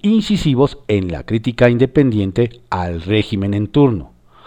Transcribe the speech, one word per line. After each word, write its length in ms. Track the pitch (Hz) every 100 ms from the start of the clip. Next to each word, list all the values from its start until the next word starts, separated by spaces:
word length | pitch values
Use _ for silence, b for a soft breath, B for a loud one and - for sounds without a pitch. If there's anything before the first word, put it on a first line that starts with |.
incisivos 800 | 208 220 - 196 156 123 139 - -
en 240 | 101 92
la 120 | 90
crítica 460 | - 113 123 117 120
independiente 920 | 120 127 147 135 107 95 92 117 - -
al 320 | 95 87 85
régimen 520 | 85 107 - 98 98
en 140 | 101 104
turno, 460 | 147 139 101 65 _ _ B